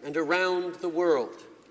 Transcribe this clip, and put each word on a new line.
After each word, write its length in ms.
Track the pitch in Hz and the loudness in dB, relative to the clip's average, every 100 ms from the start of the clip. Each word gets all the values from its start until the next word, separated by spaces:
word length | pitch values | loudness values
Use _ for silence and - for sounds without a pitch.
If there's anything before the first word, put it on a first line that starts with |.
and 120 | - 160 | -6 -2
around 600 | 151 180 185 180 180 - | 2 2 2 0 -4 -6
the 120 | 180 | -4
world, 560 | 160 175 135 107 - - - - | 0 4 2 0 -8 -20 -20 -20